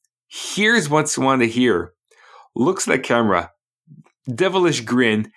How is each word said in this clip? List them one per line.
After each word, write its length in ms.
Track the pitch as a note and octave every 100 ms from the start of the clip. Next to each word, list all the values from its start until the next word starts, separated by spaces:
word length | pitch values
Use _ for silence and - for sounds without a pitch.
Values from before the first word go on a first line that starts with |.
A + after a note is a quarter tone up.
| _ _ _
hears 640 | - - - G#3+ A#3 D3
what's 260 | D3+ D3+ -
wanted 280 | C3 C3 A#2+
to 40 |
hear, 420 | A#2 B2+ F2 - _ _ _ - - -
looks 320 | - C3+ - -
at 60 |
the 60 | A2
camera, 500 | - A#2+ A2 F2+ E2+ _ _ _ _ D3 - _ -
devilish 500 | A#2 F#3 F#3+ F3 B2+
grin, 500 | A2+ B2 A#2 G#2+ G#2+